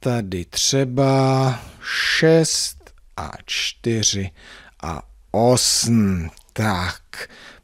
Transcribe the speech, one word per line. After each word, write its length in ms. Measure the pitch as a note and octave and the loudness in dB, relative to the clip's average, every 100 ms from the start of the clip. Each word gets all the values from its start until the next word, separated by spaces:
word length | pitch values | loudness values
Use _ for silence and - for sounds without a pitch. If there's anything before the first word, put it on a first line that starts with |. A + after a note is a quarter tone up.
tady 440 | C3 A#2+ G2 F#2 | -2 -2 -2 -6
třeba 1160 | E2+ - - C3+ C3 B2 C3+ C3+ C3+ C3 C3 A#2+ - - | -6 -2 0 0 0 0 2 4 2 2 0 -2 -10 -14
šest 1120 | - - - - D#3+ E3 D#3+ - - - - - - - | -8 -4 -2 2 4 4 4 -2 -6 -10 -20 -20 -16 -12
a 140 | D#2 - - | -12 -12 -8
čtyři 840 | - - - A#2 A2+ G#2 G2+ F#2 - - - - - | -6 -6 -4 -2 0 0 -2 -6 -10 -20 -20 -20 -12
a 200 | D#2+ D2+ - - _ | -10 -10 -12 -20 _
osm. 1000 | G2 A#2+ B2 - - A#2 A#2 G2+ F2+ D#2+ - _ | 2 4 4 2 0 2 2 2 0 -6 -12 _
Tak, 760 | - G#2+ F#2 F2+ - _ - - - - - | -4 -2 -2 -4 -8 _ -16 -16 -18 -20 -18